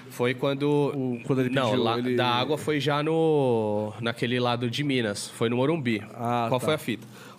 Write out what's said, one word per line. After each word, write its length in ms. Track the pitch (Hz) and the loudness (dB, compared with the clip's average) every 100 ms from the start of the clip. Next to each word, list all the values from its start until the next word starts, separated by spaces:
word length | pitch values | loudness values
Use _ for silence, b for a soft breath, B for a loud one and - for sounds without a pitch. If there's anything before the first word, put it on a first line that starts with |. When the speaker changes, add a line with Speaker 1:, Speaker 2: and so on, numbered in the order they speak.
| - | -18
Speaker 1:
Foi 240 | - 123 | -2 -2
quando 300 | 127 143 139 143 147 143 | 0 -2 0 2 2 2
Speaker 2:
O, 280 | 139 131 120 - | 0 -4 -4 -2
quando 140 | 131 | 0
ele 100 | 127 | 2
Speaker 1:
Não, 200 | 135 123 | 2 2
Speaker 2:
pediu, 120 | 107 | 2
Speaker 1:
lá, 140 | 113 120 | 2 0
Speaker 2:
ele 180 | 123 123 | 0 2
Speaker 1:
da 100 | 123 | 2
água 300 | 120 127 147 | 2 0 -2
foi 200 | 151 151 | 0 0
já 200 | 135 143 | 2 0
no, 920 | 151 160 160 151 131 113 107 104 107 104 | 2 2 4 4 4 2 2 0 -2 -4
naquele 360 | 113 113 120 123 | -4 -2 0 2
lado 320 | 120 120 123 | 0 0 -2
de 140 | 117 | -2
Minas. 460 | 147 131 110 101 - | 0 0 0 -2 -8
Foi 180 | - 117 | -2 0
no 80 | 120 | 2
Morumbi. 480 | 135 170 123 107 104 | 2 0 0 -2 -4
Speaker 2:
Ah, 340 | - 120 120 117 | -6 -2 0 0
Speaker 1:
Qual 100 | 127 | 0
Speaker 2:
tá. 60 | 131 | 0
Speaker 1:
foi 80 | 156 | -2
a 20 | |
fita? 300 | 143 104 - B B | -2 -6 -8 B B